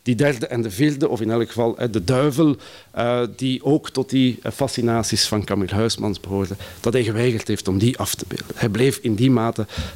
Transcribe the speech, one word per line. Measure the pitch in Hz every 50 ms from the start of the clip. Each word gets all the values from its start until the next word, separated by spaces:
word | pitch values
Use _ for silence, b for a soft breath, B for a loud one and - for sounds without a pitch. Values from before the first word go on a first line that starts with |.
die | - 123 123
derde | 107 143 143 139 113 156
en | - 123 120
de | 113 110
vierde, | 92 98 151 151 147 135 156 -
of | 120 98
in | 110 107
elk | 113 117 117
geval, | - - 113 117 117 -
hè, | - 120 117
de | 104 110 87
duivel, | 131 131 127 143 151 120 147 165 147 131 B B B B B B B
eh, | - - 117 120 123 123 120 104 98
die | 98 131 131 131 123 -
ook | 135 147 156 - -
tot | - 139 127 -
die, | 131 135 131 123 110 -
eh, | - 110
fascinaties | - - 139 123 - 123 117 117 117 117 107 - 113 - -
van | - 107 104 98
Camille | - 101 101 95 87 98
Huysmans | 104 113 113 - - 104 104 92 -
behoorde, | - 90 98 98 98 90 98 B B B B B
dat | - 117
hij | 113 127 113
geweigerd | 113 104 113 120 127 117 107 - -
heeft | 104 - - 95
om | 95 98
die | 107 123 131 -
af | 98 - -
te | - - -
beelden. | - - - - -
Hij | - 120 113
bleef | 98 110 127 135 - -
in | - 117 107
die | 104 127 131
mate | 127 113 113 117 - - 104 B B B 92 92 B